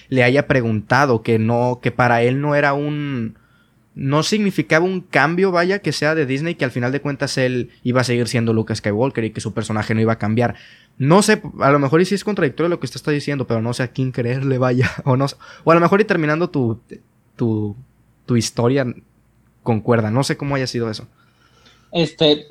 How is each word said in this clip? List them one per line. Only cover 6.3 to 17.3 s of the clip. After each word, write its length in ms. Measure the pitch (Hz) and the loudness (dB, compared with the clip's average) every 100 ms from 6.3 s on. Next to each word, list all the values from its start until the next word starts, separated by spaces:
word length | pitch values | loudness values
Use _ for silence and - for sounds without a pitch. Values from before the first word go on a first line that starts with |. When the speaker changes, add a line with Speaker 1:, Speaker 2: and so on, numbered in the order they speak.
| 135 165 | -2 -4
Speaker 1:
que 120 | 170 135 | -4 -4
al 40 | |
final 220 | 123 120 | -2 -2
de 80 | 139 | -2
cuentas 380 | 147 139 139 - | -4 -4 -4 0
él 320 | 127 127 120 _ | 0 -2 -6 _
iba 200 | 123 123 | -2 0
a 20 | |
seguir 240 | 127 120 117 | 2 0 0
siendo 240 | 123 117 | 0 2
Luke 220 | 110 107 110 | 0 0 -4
Skywalker 480 | 107 104 131 123 | -2 0 -2 -2
y 60 | 110 | -4
que 100 | - | -6
su 140 | 110 | -6
personaje 400 | 101 107 107 - | -6 -4 -4 0
no 80 | 110 | 0
iba 100 | 113 | 0
a 60 | 113 | 0
cambiar. 360 | 104 110 120 - - - _ - | 0 0 0 -2 -16 -20 _ -4
No 220 | 131 185 | 2 4
sé, 220 | 208 214 156 - | 4 0 -2 -2
a 100 | 135 | 2
lo 80 | 143 | 2
mejor 220 | 139 160 | 2 2
y 60 | 185 | 2
sí 80 | |
es 100 | 196 | -2
contradictorio 460 | - 196 151 - 170 | -4 -2 -2 -2 -2
lo 100 | 170 | -2
que 60 | 131 | -6
usted 100 | - | -8
está 140 | - | -4
diciendo, 360 | 147 139 143 120 | -4 -4 -4 -2
pero 140 | 113 | -2
no 140 | 117 | -2
sé 80 | 120 | -4
a 60 | 123 | -6
quién 240 | - 131 | -4 -4
creerle, 440 | 127 117 131 139 131 | -2 -4 -2 -2 0
vaya, 340 | 127 127 123 - | 2 2 0 -2
<laughs> 60 | |
o 140 | - 127 | 0 0
no 100 | 139 | 0
sé, 80 | - - - | -6 -20 -4
o 60 | - | 2
a 40 | |
lo 60 | 170 | 4
mejor 200 | 170 196 | 4 4
y 40 | |
terminando 440 | 214 185 151 156 175 | 2 0 0 -2 -2
tu, 320 | 147 120 107 - - _ _ _ | 0 -2 -4 -10 -20 _ _ _